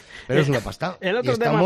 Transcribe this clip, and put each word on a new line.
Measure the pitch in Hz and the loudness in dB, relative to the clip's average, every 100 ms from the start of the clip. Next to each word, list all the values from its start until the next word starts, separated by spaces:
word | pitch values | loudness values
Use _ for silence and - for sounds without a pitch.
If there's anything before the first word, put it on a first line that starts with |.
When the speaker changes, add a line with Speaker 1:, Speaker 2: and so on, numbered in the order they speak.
| - - - | -6 -16 -2
Speaker 1:
pero | 139 | 0
es | 143 | 2
una | 127 | 0
pasta. | 98 - 165 175 | -4 -8 -8 -4
Speaker 2:
El | 185 233 | -2 0
otro | 240 | 0
Speaker 1:
Y | 117 | 0
Speaker 2:
tema | 233 | 2
Speaker 1:
estamos, | 151 | 4